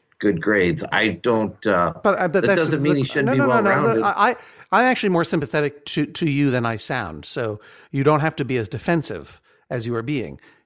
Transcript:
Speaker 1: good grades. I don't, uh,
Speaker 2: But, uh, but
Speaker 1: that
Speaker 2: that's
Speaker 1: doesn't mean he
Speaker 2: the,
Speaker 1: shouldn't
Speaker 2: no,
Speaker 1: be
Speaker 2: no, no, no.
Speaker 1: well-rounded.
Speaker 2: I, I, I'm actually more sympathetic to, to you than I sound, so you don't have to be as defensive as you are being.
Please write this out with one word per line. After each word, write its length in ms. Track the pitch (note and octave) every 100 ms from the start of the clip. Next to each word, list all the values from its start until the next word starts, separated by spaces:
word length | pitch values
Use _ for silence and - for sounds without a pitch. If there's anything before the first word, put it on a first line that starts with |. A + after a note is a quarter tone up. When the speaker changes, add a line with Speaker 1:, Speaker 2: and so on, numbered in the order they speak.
| _ -
Speaker 1:
good 220 | G#2 F2
grades. 420 | G2+ G#2 F2+ D#2 -
I 180 | G2+ A2
don't, 560 | F2 A#2+ A2+ G#2 - A2
uh, 260 | F2+ E2+ -
Speaker 2:
But, 160 | G3+ F#3
uh, 80 | F3+
but 140 | F#3
Speaker 1:
that 60 | -
Speaker 2:
that's 120 | F3+
Speaker 1:
doesn't 220 | D#3+ D3
mean 140 | C#3+ C#3
he 60 |
Speaker 2:
the, 60 | C3+
Speaker 1:
shouldn't 180 | D3 C3+
Speaker 2:
no, 60 |
Speaker 1:
be 40 | C4
Speaker 2:
no, 80 | -
no, 140 | A#3+
no. 80 | G3+
Speaker 1:
well-rounded. 340 | F#3+ A3+ A3
Speaker 2:
I, 80 | G#3+
I, 240 | - A3+ A#3 - - -
I'm 140 | G#3 B3+
actually 240 | A#3+ G#3
more 140 | E3+
sympathetic 640 | D#3+ E3+ C#3+ D3+ C#3+ - -
to, 180 | D#3+ D3+
to 240 | - D#3+
you 200 | C#3 C#3+
than 160 | B2 A#2
I 120 | A2
sound, 480 | - C3 F#2 D2+ -
so 340 | C#3 A2+ G#2 - - -
you 120 | C#3
don't 180 | C#3 D3+
have 140 | D#3 -
to 80 | B2
be 120 | B2
as 120 | G#2
defensive 720 | A2+ - E3+ - F2+ - - _ _ -
as 160 | B2+ A2+
you 100 | A#2
are 60 |
being. 380 | A#2+ C#3+ E2+ C2 - _